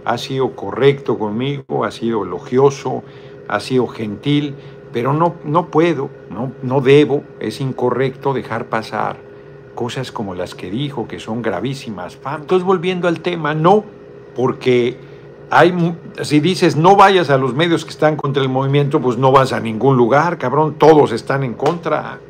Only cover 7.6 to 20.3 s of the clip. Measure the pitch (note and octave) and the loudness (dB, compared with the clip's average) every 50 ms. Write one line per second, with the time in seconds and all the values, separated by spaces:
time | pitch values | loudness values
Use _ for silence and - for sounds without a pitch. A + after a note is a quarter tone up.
7.6 | C#3 C3 A#2+ - B2 B2 A#2 A#2+ C3+ C3 C3+ - - C#3 C3 A#2+ - - A2 A2+ | -6 -6 -4 -2 -2 0 0 0 -2 -2 -4 -4 -4 -4 -2 -2 -4 -6 -8 -8
8.6 | A#2 - A#2 A2+ A2 - - G#2+ G#2+ G2+ G2 - - - - - - - - - | -6 -4 -6 -6 -6 -6 -6 -4 -4 -4 -6 -10 -16 -20 -20 -20 -20 -20 -20 -20
9.6 | - - - - A#2 A#2+ - C#3 B2+ - - - A2+ G2 F2+ F2+ F2+ F2 - - | -20 -18 -10 -8 -8 -6 -6 -8 -8 -8 -8 -10 -10 -8 -8 -8 -8 -10 -10 -14
10.6 | - F2+ G2 B2 D3 C#3 C#3 B2 A2 - F2+ F2 - A2+ A2 A#2+ A2+ A2 F#2+ F2 | -10 -8 -6 -6 -6 -6 -6 -8 -8 -8 -10 -12 -10 -8 -8 -4 -4 -4 -4 -4
11.6 | G2+ C3+ C3+ C3+ - B2 G2+ F2+ F2+ E2+ - - - C3 D3 D#3 D3 - F#3 F#3 | -4 -6 -8 -8 -10 -12 -10 -10 -12 -14 -14 -12 -10 -10 -10 -10 -2 0 0 0
12.6 | F3+ F#3+ F#3+ F3+ D#3 F#3 F#3 F3 F3 F3 E3 - - F3+ F3 E3+ D3+ D3 D#3 D#3 | 2 2 0 0 0 -4 -4 0 0 -2 -2 -2 -4 -6 -4 -2 -4 -2 -2 2
13.6 | D#3 F3 G3+ G#3+ G#3 - - - - - - - - - - - B2 B2 - - | 2 4 4 2 0 -4 -18 -20 -20 -20 -20 -20 -20 -14 -6 -2 -2 -2 -2 -2
14.6 | - B2+ B2 B2 A#2+ B2 B2 - - - - - - - - - - - A#2 C3 | 0 2 2 2 2 0 -4 -8 -18 -20 -20 -20 -20 -20 -20 -20 -10 0 4 4
15.6 | D#3+ F3+ F3+ F3+ E3 F3 E3+ - - - - - D3+ - D3 D3+ D3+ F3+ F#3 - | 4 6 4 0 -2 -2 -4 -6 -14 -16 -12 -10 -4 0 0 2 2 2 0 2
16.6 | F#3 D#3+ B2 C#3+ D#3+ F#3 G3 G3+ G3 G3 G3 F3+ E3 C#3 C#3+ C3 C3 C3 A#2 C#3+ | 2 2 2 4 4 6 8 8 6 6 6 4 4 4 2 2 2 0 0 0
17.6 | E3+ F3 E3 - - - - - D#3 D#3 D#3 - - C#3+ C#3 C#3+ C3+ C3 C3 C3 | 0 0 0 -2 -2 -8 -4 0 2 2 2 0 -4 -2 0 0 0 0 0 0
18.6 | C3+ C3+ C#3 D3 C#3+ C3+ - D3+ B2 B2 A2+ A2+ C3+ C3 C3 C3+ C3 B2 B2+ A2 | 0 2 2 2 2 2 0 0 0 0 0 2 2 6 6 6 4 4 0 -4
19.6 | A2 A2+ A2 A2 A#2 C3+ C3+ B2 A#2+ A2 C3 C#3+ D#3+ F3 | -4 -4 -4 2 2 4 4 4 4 4 4 2 2 0